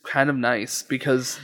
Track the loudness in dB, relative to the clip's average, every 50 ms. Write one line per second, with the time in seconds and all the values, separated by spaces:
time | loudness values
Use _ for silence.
0 | -10 -2 2 2 2 2 2 2 2 2 2 0 -2 -4 -6 -8 -6 -4 -4 -2
1 | 0 2 2 2 0 -2 -8 -8